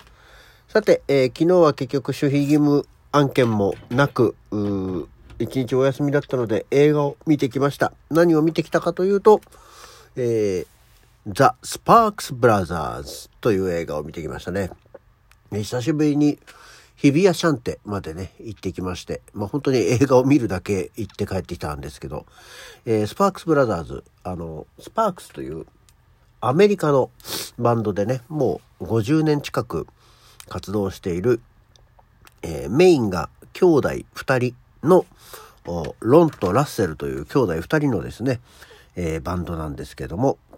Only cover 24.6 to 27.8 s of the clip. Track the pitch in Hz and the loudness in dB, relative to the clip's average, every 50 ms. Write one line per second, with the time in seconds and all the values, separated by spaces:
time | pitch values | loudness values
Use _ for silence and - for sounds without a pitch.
24.6 | - _ _ _ - - _ - 226 214 180 - - - - - 135 131 - 160 | -16 _ _ _ -20 -10 _ -2 -2 -2 -2 -6 -16 -20 -14 -14 -12 -12 -12 -14
25.6 | - - _ _ _ _ _ _ _ _ _ _ _ _ _ _ - 117 131 160 | -14 -16 _ _ _ _ _ _ _ _ _ _ _ _ _ _ -4 -2 2 4
26.6 | 202 208 208 196 - 156 143 135 117 - _ _ - - - - - - - - | 4 4 2 0 0 0 2 2 0 -2 _ _ -16 -12 -10 -10 -10 -12 -10 -2
27.6 | 120 117 120 117 | 0 0 0 2